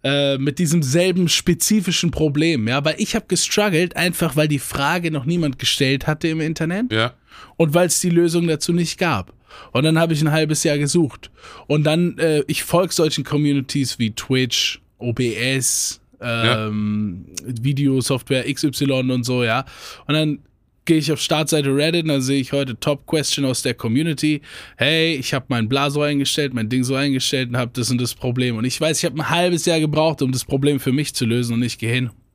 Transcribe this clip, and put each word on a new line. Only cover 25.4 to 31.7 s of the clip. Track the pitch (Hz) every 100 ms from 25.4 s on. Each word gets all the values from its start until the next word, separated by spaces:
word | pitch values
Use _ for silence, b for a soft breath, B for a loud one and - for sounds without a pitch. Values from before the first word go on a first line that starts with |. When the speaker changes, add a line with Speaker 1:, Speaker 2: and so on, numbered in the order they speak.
| -
Speaker 1:
mein | 123 110
Bla | 135 143
so | 147
eingestellt, | 147 143 131 - 143
mein | 120 110
Ding | 127
so | 123 135
eingestellt | 143 131 - 135 123
und | 123
hab | 120
das | 127 117
und | 120
das | 123
Problem. | - 127 123 127 113
Und | 123
ich | -
weiß, | 160 160
ich | 175
hab | 135
ein | -
halbes | 170 180 170 175
Jahr | 165
gebraucht, | 151 156 160 151
um | 131
das | 127 -
Problem | 139 143 139
für | 139
mich | 131 143 -
zu | 117
lösen | 120 120 117
und |
ich | 120